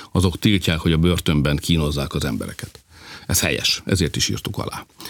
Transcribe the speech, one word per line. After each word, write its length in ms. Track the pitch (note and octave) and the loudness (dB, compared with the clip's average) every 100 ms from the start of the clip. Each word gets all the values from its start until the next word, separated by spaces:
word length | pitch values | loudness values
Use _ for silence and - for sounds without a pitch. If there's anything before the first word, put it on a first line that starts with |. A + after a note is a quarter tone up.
| - | -4
azok 280 | F#2 F#2+ - | 2 2 2
tiltják, 400 | A2 G2 - D#2+ | 2 2 2 0
hogy 120 | F2 | 2
a 60 | D#2+ | 4
börtönben 580 | F2 D#2+ - D2+ C#2+ D2 | 4 2 2 2 2 0
kínozzák 580 | - E2 D2 C#2+ C2+ | 2 2 2 -2 -4
az 120 | D2 C#2+ | -4 -4
embereket. 540 | G#1 G1+ - - - _ - - - - | -4 -8 -10 -14 -16 _ -20 -20 -12 -4
Ez 120 | F#2 | 0
helyes, 420 | E2+ B1+ - - - | 0 0 -2 -2 0
ezért 300 | G2 E2 - | 2 2 0
is 140 | - | -2
írtuk 280 | - - - | -4 -6 -6
alá. 280 | - - - - | -8 -8 -14 -18